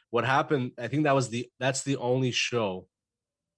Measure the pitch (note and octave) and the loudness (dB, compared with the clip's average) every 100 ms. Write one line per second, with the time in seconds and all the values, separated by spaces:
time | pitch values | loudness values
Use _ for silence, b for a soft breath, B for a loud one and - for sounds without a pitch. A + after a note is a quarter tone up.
0 | b A#2 A#2+ C#3 D3 C#3+ B2+ - A#2 C#3 | b 0 2 2 2 0 -2 -6 -4 0
1 | D3 C3+ A2+ A#2 - - C3+ C3 C#3 C#3 | 2 2 2 -4 -8 -4 -2 -2 -2 -2
2 | A#2+ C3 B2+ - - A#2+ G#2 F#2 F2+ _ | 0 0 0 0 0 0 -2 -4 -10 _
3 | _ _ _ _ _ | _ _ _ _ _